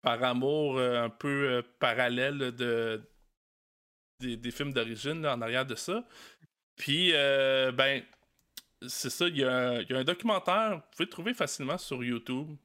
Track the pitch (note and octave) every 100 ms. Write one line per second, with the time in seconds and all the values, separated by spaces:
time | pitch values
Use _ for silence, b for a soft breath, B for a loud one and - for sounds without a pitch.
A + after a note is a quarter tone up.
0 | - A#2 B2+ B2 C3+ D3+ D3+ C3 B2+ A#2+
1 | A#2 A2 C#3+ C#3 C#3 B2 A#2 _ C3 A#2
2 | B2 B2 C3 C#3+ B2+ A#2+ B2 A#2 A2+ A2
3 | - _ _ _ _ _ _ _ _ _
4 | _ _ B2 A#2 A#2+ A#2 C#3+ B2+ A2+ A2
5 | C#3 D#3+ D#3 B2 A#2 B2+ C3 A#2 - G3+
6 | B3 B B B _ _ _ _ - D3
7 | F3+ D#3+ C#3 C#3 C3+ C3+ C3 B2 C3+ C3+
8 | - _ _ _ _ - _ _ B2 -
9 | C3 - F3 D3+ C3 B2+ B2+ A#2+ F2+ C3
10 | C3 F3 A#3 G3 F3 F#3+ A3 F3+ - -
11 | F3+ - F#3+ B3 D3+ - C3+ F3 - B2+
12 | B2 A#2+ A#2 B2+ D#3 D3